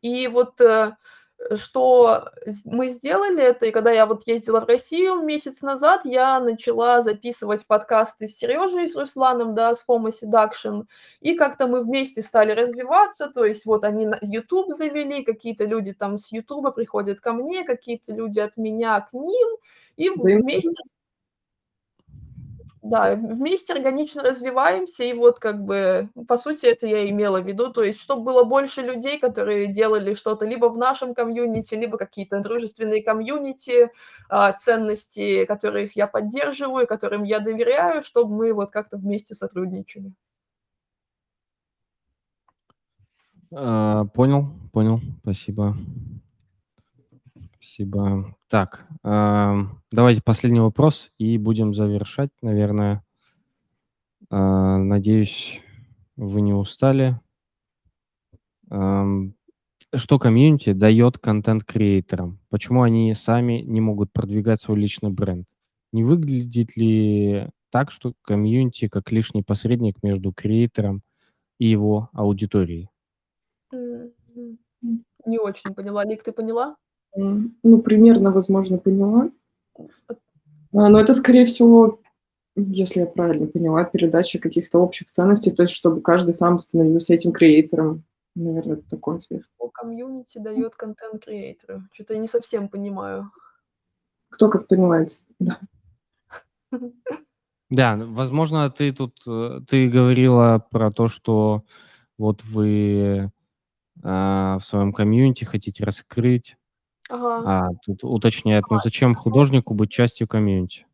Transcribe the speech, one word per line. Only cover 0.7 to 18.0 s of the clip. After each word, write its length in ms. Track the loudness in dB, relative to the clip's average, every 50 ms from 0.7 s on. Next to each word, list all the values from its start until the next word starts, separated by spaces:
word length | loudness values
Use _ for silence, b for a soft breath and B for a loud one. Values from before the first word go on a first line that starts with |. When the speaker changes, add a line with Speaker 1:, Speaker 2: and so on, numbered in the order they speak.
| 6 6 2 0 -4 b b b b b b b b _ -8 -6 -6
Speaker 1:
что 760 | -6 -6 -6 _ 0 4 6 6 6 6 6 4 0 -2 -10 _ -16 -12
з-, 160 | -12 -12 -12 -12
мы 220 | -8 -6 -4 -4 -4
сделали 520 | -8 -10 -6 -2 -2 -2 0 0 0 2
это, 240 | 4 4 4 2 0
и 60 | -2
когда 200 | 0 2 2 4
я 140 | 6 4 4
вот 200 | 4 2 -6 -2
ездила 340 | -4 -4 -4 -2 0 0 0
в 60 | 2
Россию 560 | 2 0 0 0 -4 -2 0 0 0 0 -2
месяц 400 | -2 -4 -4 -4 -6 -8 -14 -10
назад, 400 | -6 -6 -4 0 2 2 2 2 0
я 360 | -2 0 2 2 2 2 2
начала 640 | 0 -2 -4 -4 -4 -4 -2 0 2 4 4 2
записывать 640 | 2 0 -4 -4 -8 -12 -10 -10 -6 -6 -6 -6 -2
подкасты 640 | _ 0 0 0 0 0 0 0 0 -6 _ -14 -14
с 80 | -12 -8
Серёжей, 500 | -4 -4 -2 -2 -2 -2 -2 -4 -4 -4
с 80 | -4
Русланом, 580 | -8 -8 -8 -4 0 0 0 0 0 -4 -4 -2
да, 200 | -2 0 0 -2
с 60 | -2 -2
Фома 260 | -2 -2 0 0 -4
Seduction. 760 | -8 -8 -8 0 2 2 2 2 -2 -10 -10 -10 -10 -10 -12 b b b b b b b
И 140 | -4 -4 0
как-то 300 | 0 0 -2 0 _ -2 -2
мы 140 | -2 -2 -2
вместе 380 | -2 -2 -4 -4 -4 -8 -12
стали 300 | -12 -2 2 2 2 2
развиваться, 760 | 2 0 -2 -2 -4 -8 -6 0 2 2 2 2 0 -10 -12 -10
то 160 | -2 0 0
есть 220 | 0 0 -4 -2
вот 180 | -2 -2 0 0
они 220 | -2 -2 -2 -2
на, 120 | -4 -4 -6
YouTube 500 | -6 -8 -8 -8 -6 _ -2 -2 -2 -2 -6
завели, 500 | -6 -6 -6 -4 -6 -6 -6 -8 -6 -4
какие-то 400 | -6 -6 -6 -8 -12 -6 _ -4
люди 280 | -4 -4 -6 -6 -8 -8
там 240 | _ -8 -8 -8 -8
с 140 | -10 -12
Ютуба 400 | -14 -14 -12 _ -10 -6 -6 -6
приходят 480 | -4 -4 -10 -6 -6 -6 -6 -6 -8 -6
ко 120 | _ -6 -6
мне, 300 | -6 -6 -6 -8 -8 -4
какие-то 480 | -6 -6 -6 _ -12 -12 -12